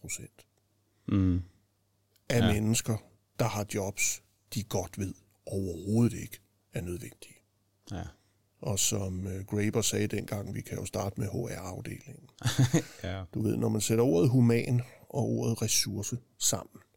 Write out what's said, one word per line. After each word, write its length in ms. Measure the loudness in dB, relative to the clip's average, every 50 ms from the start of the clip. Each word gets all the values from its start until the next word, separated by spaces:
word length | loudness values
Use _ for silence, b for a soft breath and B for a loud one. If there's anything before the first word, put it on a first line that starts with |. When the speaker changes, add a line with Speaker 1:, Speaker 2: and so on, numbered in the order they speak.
Speaker 1:
procent 460 | -12 -12 -12 -10 -12 -14 _ -20 -20 _ _ _ _ _ _ _ _ _ _ _ _ 2
Speaker 2:
Mm. 340 | 2 4 4 4 4 2 0 -6 _ _ _ _ _ _ _ _ _ _ _ _ _ _ _ 2
Speaker 1:
af 100 | 4 4
Speaker 2:
Ja. 120 | 6 4
Speaker 1:
mennesker, 440 | 4 4 2 2 2 0 0 -2 -4 -4 -6 -12 _ _ _ _ _ -4
der 60 | -2
har 220 | -2 -2 -4 -4 -4 -4
jobs, 480 | -4 -4 -4 -2 -2 -2 -2 -2 -4 _ _ _ _ _ -8 -6
de 80 | -6
godt 360 | -4 -2 -2 -4 -4 -4 -6 -6
ved 160 | -6 -6 -8 -10 _ _ _ _ -12
overhovedet 720 | -6 -4 -4 -2 -4 -4 -6 -2 0 4 4 4 4 2 -2
ikke 200 | -10 -12 -14 -16 _ _ _ _ _ _
er 80 | -8 -6
nødvendige. 540 | -6 -6 -6 -8 -8 -12 -14 -18 -20 -20 -20 _ _ _ _ _ _ _ _ _ _ -10
Speaker 2:
Ja. 100 | -10 -8 -8 -10 -14 _ _ _ _ _ _ _ _ _
Speaker 1:
Og 180 | -6 -2 0 2
som, 480 | 2 2 2 0 -2 -4 -4 -6 -6
øh, 180 | -6 -6 -8 -6
Graeber 360 | -4 0 0 2 2 2 2
sagde 240 | 2 2 2 0 0
dengang, 480 | 0 -2 -4 -4 -4 -6 -6 -6 -6 -8
vi 60 | -8
kan 180 | -8 -6 -6 -8
jo 60 | -6
starte 360 | -6 -4 -4 -4 -4 -4 -4
med 80 | -4 -4
H 60 | -4
R-afdelingen. 920 | -4 -4 -6 -8 -10 -10 -10 -10 -10 -10 -10 -10 -12 -14 -16 -20 -20 -20 -20 _ -4 -2 2 4 4 6 6
Speaker 2:
<laughs> 340 | 4 2 0 -2 -8 -10
Ja. 220 | -8 -6 -6 -6 -8 -6 -4
Speaker 1:
Du 80 | -2
ved, 140 | 0 0 0
når 120 | 0 0 0
man 120 | 0 0
sætter 240 | 0 2 2 4 4
ordet 260 | 4 4 6 6 6
human 500 | 6 6 6 6 6 4 2 2 0 0 0 B B B B B
og 140 | -4 -4 -2
ordet 380 | -2 -2 0 0 0 0 0
ressource 540 | 0 0 2 2 0 0 -2 -6 -4 -4 -6 -8 -8 _ _ -2
sammen, 420 | -2 0 0 -2 -4 -10 -18 -20 -20 _ _